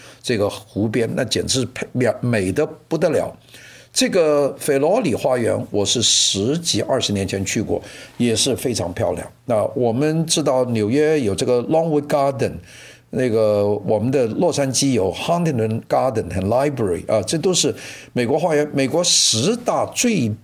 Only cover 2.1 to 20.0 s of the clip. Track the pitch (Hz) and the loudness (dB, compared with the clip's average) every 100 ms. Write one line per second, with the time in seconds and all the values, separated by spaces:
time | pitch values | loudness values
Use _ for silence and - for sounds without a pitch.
2.1 | - 123 113 92 143 156 - - 160 170 | 0 0 0 0 0 -2 -4 -6 0 2
3.1 | 117 - - - - - - - - 254 | 0 -2 -8 -20 -20 -20 -20 -8 -2 2
4.1 | 185 156 147 139 143 - 135 151 226 185 | 4 4 4 2 -2 0 2 2 2 0
5.1 | 107 143 127 107 107 107 101 98 120 107 | 0 0 0 0 -2 -2 -2 0 0 2
6.1 | - - 95 110 165 165 101 - 127 101 | 2 0 0 0 -2 -2 -2 0 -2 0
7.1 | 101 95 98 95 117 98 - - - - | -2 -2 -4 -2 -2 -2 -4 -6 -20 -12
8.1 | - 120 110 139 117 135 104 87 87 90 | -2 0 2 0 -2 -2 -4 -4 -2 -2
9.1 | 87 - - - 110 - 127 120 117 151 | -4 -8 -12 -2 0 0 0 0 0 0
10.1 | 160 165 170 147 127 123 113 104 139 151 | 0 0 0 2 0 0 0 0 2 2
11.1 | 156 107 95 123 123 117 160 165 147 143 | 2 0 -2 0 0 2 0 2 0 0
12.1 | 147 139 123 110 80 - - - - - | 0 0 0 -4 -4 -14 -20 -20 -20 -8
13.1 | 131 127 110 107 104 104 104 - 107 117 | -2 0 2 4 4 2 0 0 0 2
14.1 | 139 117 110 175 139 135 120 139 117 92 | 2 0 2 0 2 0 0 2 2 0
15.1 | 87 - 170 165 123 110 110 - 135 127 | -2 0 0 2 0 0 -2 -2 0 0
16.1 | 110 87 87 95 120 147 127 101 85 - | 0 -2 -2 0 2 2 0 0 -2 0
17.1 | 110 - 165 180 262 131 104 - - - | 0 0 0 0 2 0 -2 -10 -16 -8
18.1 | 123 120 151 175 147 147 143 131 156 175 | -2 0 0 2 0 0 0 0 0 2
19.1 | - - 110 151 240 233 151 104 - | 2 2 2 0 -2 -2 -2 -2 0